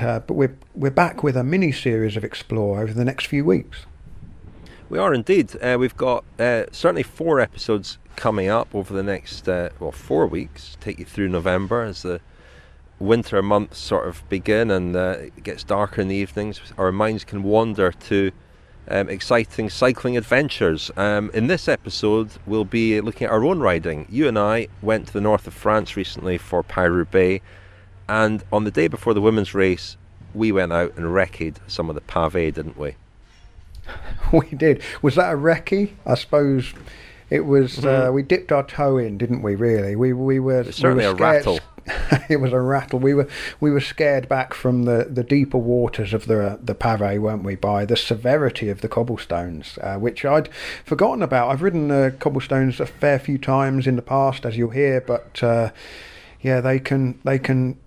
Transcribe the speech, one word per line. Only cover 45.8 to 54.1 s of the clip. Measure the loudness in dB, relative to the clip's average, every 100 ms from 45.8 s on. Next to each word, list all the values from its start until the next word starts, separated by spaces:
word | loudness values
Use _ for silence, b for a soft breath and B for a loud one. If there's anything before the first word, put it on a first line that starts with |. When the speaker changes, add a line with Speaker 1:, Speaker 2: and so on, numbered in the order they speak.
| 0 -2 -4
Speaker 1:
of | -4 0
the, | 0 0 -4
the | -6 -2
pavé, | -2 0 0 0
weren't | -2 -2
we, | -6 -4
by | 0 0 0
the | -2
severity | 0 -2 2 2 2 -2 -6
of | -4
the | -4
cobblestones, | -2 -2 -4 -4 -4 -4 -10 -14 -12
uh, | -8 -4
which | -4 -2 2
I'd | 2 0 B B B
forgotten | -6 2 2 2
about. | 0 2 2
I've | 2
ridden | 0 0 2
the | 2 2 0
cobblestones | -2 -2 -2 0 2 0
a | -6
fair | 0 2 2
few | 0 -4
times | 0 0 2 0 2
in | 0
the |
past, | 0